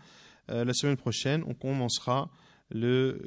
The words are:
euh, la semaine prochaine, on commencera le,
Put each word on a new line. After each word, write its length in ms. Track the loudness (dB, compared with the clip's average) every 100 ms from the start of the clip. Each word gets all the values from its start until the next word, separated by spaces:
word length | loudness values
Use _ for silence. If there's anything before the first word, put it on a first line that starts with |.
| -10 -20 -20 -20 -8
euh, 140 | -2
la 100 | 0
semaine 240 | 2 2 0
prochaine, 460 | 0 -2 0 0 -2
on 80 |
commencera 760 | -6 -4 0 0 -2 0 0 -2 -8 -20 -20 -10
le, 520 | -2 2 4 2 0